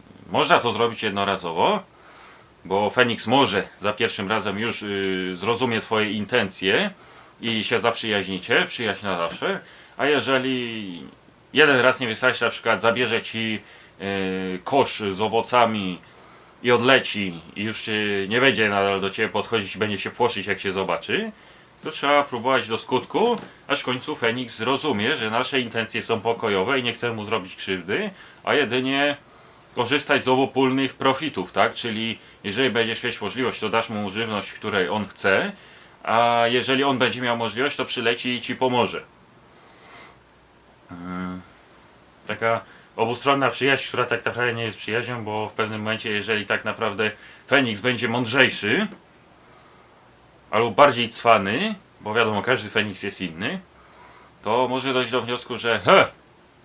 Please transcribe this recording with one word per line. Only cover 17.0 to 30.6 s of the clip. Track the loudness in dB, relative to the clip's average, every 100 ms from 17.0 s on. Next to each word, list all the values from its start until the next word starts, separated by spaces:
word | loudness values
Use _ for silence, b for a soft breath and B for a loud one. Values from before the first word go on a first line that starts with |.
| 2 -4 -4 -6 -14 -8
i |
już, | -6 -6 -4
yy, | -2 0 -2 0
nie | 2
będzie | 2 4 2
nadal | 2 2 0
do | -2
ciebie | -2 -2
podchodzić | -2 0 -2 -2 -4
i |
będzie | -2 -2
się | -6
płoszyć, | 0 0 0 -4
jak | -2
się | -2
zobaczy, | -2 -2 -2 -2 -4 -4 B B B B B
to | -10
trzeba | -2 4 4
próbować | 2 -2 2 2 0
do | -6
skutku, | -2 -2 0 0 2 0 B B -4
aż | -4
w |
końcu | -2 -6 -6 -2
Feniks | -2 -2 -6 -4
zrozumie, | -2 0 0 0 0
że | -2 -2
nasze | -2 0 -2
intencje | -2 -4 -4 -6
są | -2 -2
pokojowe | 0 0 0 2 2 2
i |
nie | 0
chcemy | -2 -4
mu | -4
zrobić | -4 -4 -4 -10
krzywdy, | -4 -4 -2 -4 -4 -8 B B
a | 0
jedynie | 2 2 0 0 0 0 -2 B B B B -12
korzystać | -4 0 0 2 2
z | 4
obopólnych | 4 2 2